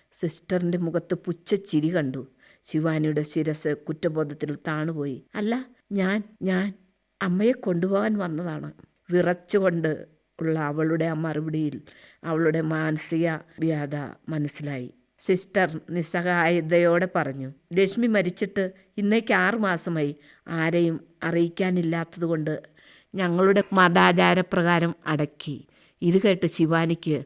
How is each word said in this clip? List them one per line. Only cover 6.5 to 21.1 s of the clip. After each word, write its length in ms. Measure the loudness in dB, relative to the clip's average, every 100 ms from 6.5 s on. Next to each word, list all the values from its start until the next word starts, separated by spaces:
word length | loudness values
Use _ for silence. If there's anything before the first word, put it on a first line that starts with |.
| -2 -2 -6 _ _ _ _
അമ്മയെ 340 | -2 2 2 2
കൊണ്ടുപോകാൻ 560 | 0 0 0 0 0 -2
വന്നതാണ്." 520 | -2 -4 -6 -8 -10 -14 -20 _ -2
വിറച്ചുകൊണ്ട് 800 | 2 2 0 -2 0 2 2 -2 -4 -8 _ _ -6
ഉള്ള 160 | -2 -2
അവളുടെ 460 | -2 0 0 0 0
ആ 80 |
മറുപടിയിൽ 600 | -2 -2 -4 -4 -2 -2 -4 -12 -20 -20 _
അവളുടെ 380 | -4 0 2 2
മാനസിക 640 | 0 -2 -2 -4 -2 0 0 -2 -8 -4
വ്യഥ 340 | -2 -2 -4 -6 -10 -12 -8
മനസ്സിലായി. 600 | -4 -4 -6 -8 -8 -10 -16 _ _
സിസ്റ്റർ 460 | -2 -2 0 -2 -2 -2 -6
നിസ്സഹായതയോടെ 1160 | -6 -4 -4 0 0 2 2 2 4 4 4 0
പറഞ്ഞു, 420 | -2 -4 -6 -10 -14 _
"ലക്ഷ്മി 340 | 0 2 2 0
മരിച്ചിട്ട് 560 | 2 0 -2 -4 -2 -4 -6 _ -4
ഇന്നേക്ക് 360 | 0 0 2
ആറ് 240 | 2 2 0
മാസമായി. 540 | 0 -2 -2 -2 -2 -4 -16 _ -8
ആരെയും 460 | -2 0 2 2 0 -8